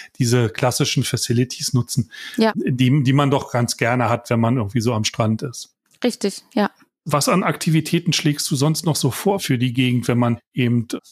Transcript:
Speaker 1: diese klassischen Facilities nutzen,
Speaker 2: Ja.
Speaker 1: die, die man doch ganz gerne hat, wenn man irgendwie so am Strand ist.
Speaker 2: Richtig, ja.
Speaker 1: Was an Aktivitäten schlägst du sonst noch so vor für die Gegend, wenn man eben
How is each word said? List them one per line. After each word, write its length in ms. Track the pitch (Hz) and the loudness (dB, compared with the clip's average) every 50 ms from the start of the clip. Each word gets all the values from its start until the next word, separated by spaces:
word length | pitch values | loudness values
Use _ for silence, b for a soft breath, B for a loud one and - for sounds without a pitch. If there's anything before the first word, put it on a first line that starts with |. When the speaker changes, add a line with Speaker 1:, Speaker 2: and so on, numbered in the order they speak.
| B B _ | B B _
Speaker 1:
diese 320 | - 131 113 120 123 117 107 | -2 0 2 4 2 2 2
klassischen 540 | - - 135 123 - - 143 - - 139 120 | 0 0 0 0 0 0 -2 0 0 -2 -2
Facilities 680 | - - 110 - - 120 120 127 120 - - 151 - - | -2 -2 -4 -2 0 0 0 0 -2 -4 -8 -6 -2 -2
nutzen, 380 | 120 120 - - 117 110 B B B B B B | -2 -2 -2 -2 -4 -4 B B B B B B
Speaker 2:
Ja. 160 | B 220 220 - | B 0 2 0
Speaker 1:
die, 480 | - 370 190 131 120 127 123 139 151 127 | 0 -2 -2 0 2 2 4 4 4 4
die 100 | 131 135 | 2 2
man 160 | 147 143 135 | 2 4 2
doch 220 | 143 127 - - | 2 0 0 -2
ganz 260 | - 120 120 117 - | -2 -2 -2 -2 -2
gerne 320 | - 127 117 123 123 120 - | -2 0 0 2 2 2 0
hat, 200 | 120 113 - - | 0 -2 0 0
wenn 80 | 120 117 | 0 2
man 180 | 113 113 127 | 2 2 2
irgendwie 240 | 135 107 101 - 120 | 0 -2 -2 -2 -2
so 120 | 107 123 120 | 0 0 0
am 100 | 107 107 | 0 -2
Strand 400 | - - - 113 110 110 - - | -2 -2 0 0 0 0 -2 -4
ist. 320 | 123 120 - - - _ _ _ _ _ _ - | -8 -10 -12 -16 -18 _ _ _ _ _ _ -4
Speaker 2:
Richtig, 400 | 247 - - - 196 - - - _ - | -2 -2 -2 -4 -4 -4 -6 -12 _ -2
ja. 180 | 220 202 - - _ _ _ _ _ _ | -2 -2 -2 -4 _ _ _ _ _ _
Speaker 1:
Was 240 | - 147 143 - | -2 0 0 2
an 160 | 254 202 180 - | 2 2 2 0
Aktivitäten 680 | 175 147 - - 170 156 160 156 - 165 170 170 170 - | 0 -2 -2 0 2 2 2 2 0 -2 0 0 0 -2
schlägst 360 | - - 151 143 - - - | 0 0 0 0 -2 -2 -4
du 60 | 156 | -2
sonst 300 | 127 139 156 156 - - | 0 2 0 0 0 0
noch 100 | 165 143 | -2 0
so 160 | - - 131 | 0 0 -2
vor 280 | - - - 190 202 196 | -2 0 0 0 0 0
für 160 | - - 131 | 0 -2 -2
die 160 | 117 123 127 117 | 0 0 0 0
Gegend, 340 | 135 127 123 120 123 117 | 0 2 2 2 0 0
wenn 100 | - 120 | 0 2
man 220 | 120 120 120 117 113 - _ _ | 2 2 2 0 -2 -6 _ _
eben 340 | 143 123 117 120 120 113 - - 120 - - | -2 0 2 2 0 0 -2 -6 -10 -10 -14